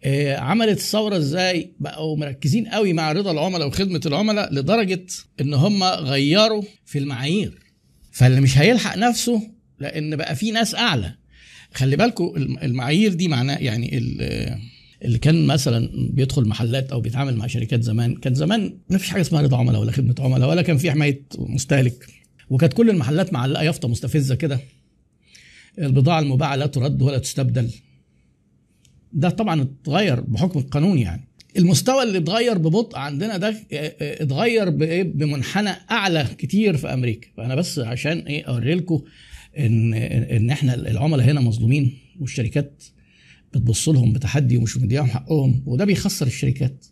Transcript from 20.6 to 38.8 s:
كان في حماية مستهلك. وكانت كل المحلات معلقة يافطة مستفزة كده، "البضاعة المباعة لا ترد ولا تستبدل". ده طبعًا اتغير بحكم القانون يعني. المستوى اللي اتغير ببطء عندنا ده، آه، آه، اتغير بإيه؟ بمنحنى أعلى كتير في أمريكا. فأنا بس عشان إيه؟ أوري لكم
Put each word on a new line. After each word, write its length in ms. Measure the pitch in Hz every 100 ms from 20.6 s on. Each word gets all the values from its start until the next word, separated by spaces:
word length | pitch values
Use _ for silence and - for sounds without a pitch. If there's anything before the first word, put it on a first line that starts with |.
كان 160 | 175 147
في 140 | 170
حماية 300 | 147 147 139 - -
مستهلك. 680 | 127 131 - 143 127 - - - _ _ -
وكانت 240 | 131 165
كل 160 | - 233
المحلات 440 | 185 117 151 185
معلقة 300 | 139 131 143
يافطة 240 | 156 - 127
مستفزة 480 | 113 127 156 135 131
كده، 240 | 156 131 - _ _ _ _ _ _ - - - - -
"البضاعة 400 | 143 135 135 160
المباعة 360 | 143 131 151 135
لا 100 | 139
ترد 360 | 135 135 131
ولا 160 | 131 131
تستبدل". 520 | - - 127 120 117 - _ _ _ _ _ _ _ _ _ _ _ _ _
ده 160 | 143 170
طبعًا 320 | 175 220 160
اتغير 600 | 131 - - 156 202 123
بحكم 380 | - 107 180 143
القانون 380 | 127 143 175 160
يعني. 300 | 98 82 - _ _ 202
المستوى 460 | 175 156 - 269
اللي 140 | 247 190
اتغير 400 | 156 220 240 202
ببطء 400 | 160 190 226 131
عندنا 400 | 143 143 214 190
ده، 120 | 208
آه، 60 | 214 -
آه، 500 | 147 151 - 147 143
اتغير 460 | 151 135 233 226 190
بإيه؟ 340 | 143 160 175
بمنحنى 680 | 185 143 151 139 - 196 208
أعلى 580 | 170 - 226 196 160 135 -
كتير 400 | - 196 214 147
في 100 | 135
أمريكا. 340 | 131 123 107 - -
فأنا 180 | 117 131
بس 240 | 175 147
عشان 400 | 117 117 151 170
إيه؟ 240 | - 147
أوري 320 | - 123 113
لكم 260 | 180